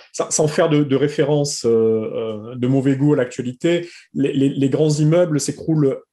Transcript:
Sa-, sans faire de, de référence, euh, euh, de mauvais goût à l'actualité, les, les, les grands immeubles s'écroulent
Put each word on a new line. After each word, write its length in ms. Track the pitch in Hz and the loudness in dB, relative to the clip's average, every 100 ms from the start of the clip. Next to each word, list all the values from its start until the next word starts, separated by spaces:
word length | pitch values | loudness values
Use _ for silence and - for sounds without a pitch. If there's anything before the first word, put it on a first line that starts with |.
| - | -18
Sa-, 200 | - - | -8 -6
sans 180 | - 156 | 0 0
faire 220 | 151 165 | 2 2
de, 120 | 151 | 2
de 140 | 147 135 | 2 0
référence, 680 | 147 147 143 147 143 - 117 | 0 0 2 2 0 -2 0
euh, 40 | |
euh, 840 | 117 113 110 110 - 113 107 110 127 | 2 2 0 -2 -6 -6 -8 -12 -4
de 100 | 123 | 0
mauvais 300 | 135 135 135 | 2 2 2
goût 160 | 147 | 2
à 40 | 143 | 2
l'actualité, 720 | 123 - 123 123 165 170 175 - _ | 0 -4 -8 -4 -2 -2 -4 -16 _
les, 180 | - 135 | -4 -2
les, 160 | - 139 | 2 0
les 200 | 135 135 | 2 0
grands 200 | 143 156 | 2 0
immeubles 480 | 151 151 170 175 147 | 2 2 4 2 0
s'écroulent 640 | - 143 - 160 139 127 - | -4 -8 -2 0 0 -2 -10